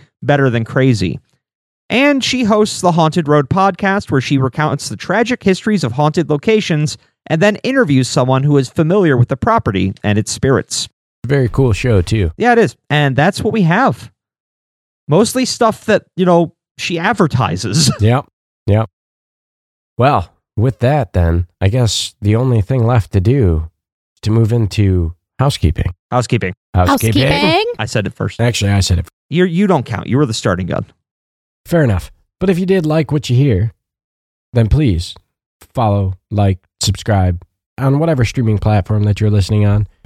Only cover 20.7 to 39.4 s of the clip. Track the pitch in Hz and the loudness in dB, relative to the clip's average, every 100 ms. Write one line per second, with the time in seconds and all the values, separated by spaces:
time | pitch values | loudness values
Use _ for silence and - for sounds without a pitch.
20.7 | - 120 147 117 92 85 85 87 - 98 | 0 0 0 -2 0 0 0 -2 -4 -2
21.7 | 123 117 - - - 101 110 131 117 95 | 0 0 -2 -8 -4 0 0 2 0 0
22.7 | 135 113 123 - 101 92 139 98 80 80 | 0 2 0 0 0 2 2 2 0 -4
23.7 | _ _ _ _ _ 107 113 110 117 104 | _ _ _ _ _ -2 0 2 0 -2
24.7 | - 101 92 82 - _ - 135 - 78 | 0 2 2 -2 -6 _ -4 -2 0 -2
25.7 | - - - - 123 117 120 92 - _ | -2 -6 -8 -4 -4 -2 -2 -4 -10 _
26.7 | 95 90 277 110 - - - - 339 453 | 0 2 2 0 0 0 0 2 0 0
27.7 | 480 110 117 104 - 101 - 120 110 101 | -4 -4 -2 -4 -4 -6 -2 -2 0 0
28.7 | 101 95 87 82 _ - 156 180 165 202 | 2 2 0 -4 _ -4 0 0 2 2
29.7 | 160 117 104 - 123 143 107 110 87 87 | 0 -2 -6 -2 0 0 -2 -2 -2 -2
30.7 | 76 - _ _ _ _ _ _ _ - | -6 -8 _ _ _ _ _ _ _ -4
31.7 | 170 135 92 - - _ - 185 175 185 | 0 2 0 -4 -16 _ -6 -2 0 0
32.7 | 190 151 156 151 147 - 123 143 95 110 | 0 0 0 0 -2 0 2 2 2 -2
33.7 | - _ _ _ _ _ _ _ 120 110 | -6 _ _ _ _ _ _ _ 0 2
34.7 | 131 139 82 - - _ _ _ _ - | 2 2 0 -4 -14 _ _ _ _ -12
35.7 | - 110 101 98 92 - 101 101 95 _ | -2 0 0 -2 -6 -6 0 0 -2 _
36.7 | - - - - 98 92 87 - _ _ | -6 -4 -4 -2 0 0 -2 -8 _ _
37.7 | - 135 139 170 139 110 - 110 104 110 | -4 0 0 0 0 0 0 0 0 2
38.7 | 107 - 107 104 101 107 104 | 0 0 0 0 0 2 2